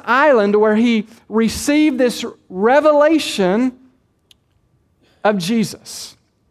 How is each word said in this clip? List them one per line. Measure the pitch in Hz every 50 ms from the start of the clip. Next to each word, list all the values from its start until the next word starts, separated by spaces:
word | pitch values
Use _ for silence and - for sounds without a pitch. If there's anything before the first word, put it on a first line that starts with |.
| -
island | 202 233 262 294 311 269 220 202 202 208
where | 208 214 220 214
he | 220 233 240 226 214 208 - - _ _ -
received | 202 220 226 214 - - - 285 294 302 302 311 254 247
this | 254 240 - - 233 - - _ _ _
revelation | 185 185 202 233 262 294 294 302 302 285 294 302 330 294 - - - - 190 175 190 220 254 254 254 _ _ _ _ _ _ _ _ _ _ _ _ _ _ _ _ _ _ _ _ _ _ _ _ _ _ _ _ _
of | - 208 214
Jesus. | 196 165 180 233 226 196 139 - - - - - - - - - _ _ _ _ _ _ _